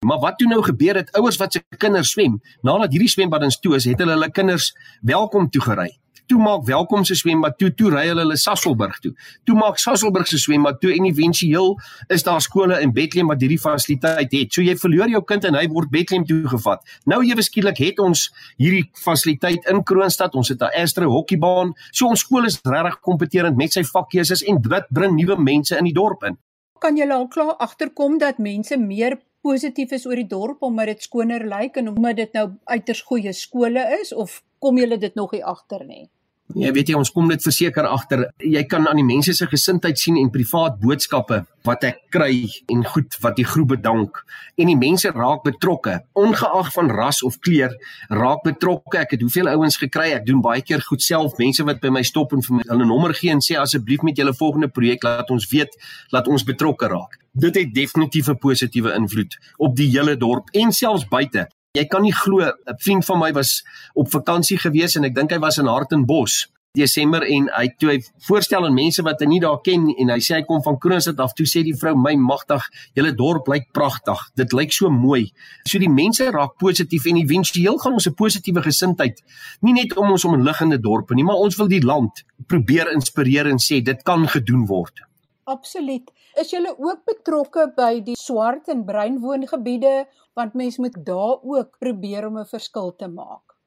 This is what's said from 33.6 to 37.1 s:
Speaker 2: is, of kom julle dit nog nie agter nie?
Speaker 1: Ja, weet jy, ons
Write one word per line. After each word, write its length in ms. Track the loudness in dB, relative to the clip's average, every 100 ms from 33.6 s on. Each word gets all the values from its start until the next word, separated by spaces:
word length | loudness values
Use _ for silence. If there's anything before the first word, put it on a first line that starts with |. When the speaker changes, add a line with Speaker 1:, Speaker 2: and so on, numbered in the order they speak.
| 0 0 -2 -4
Speaker 2:
is, 100 | -4
of 300 | -8 -10 -12 _ _
kom 180 | 0 2
julle 220 | 2 -2
dit 160 | -4
nog 180 | -6 -8
nie 120 | -6
agter 420 | -8 -10 _ -16 -16
nie? 240 | -20 -20 _ _ _ _ -4
Speaker 1:
Ja, 160 | 0
weet 160 | 0 2
jy, 60 | 0
ons 140 | 0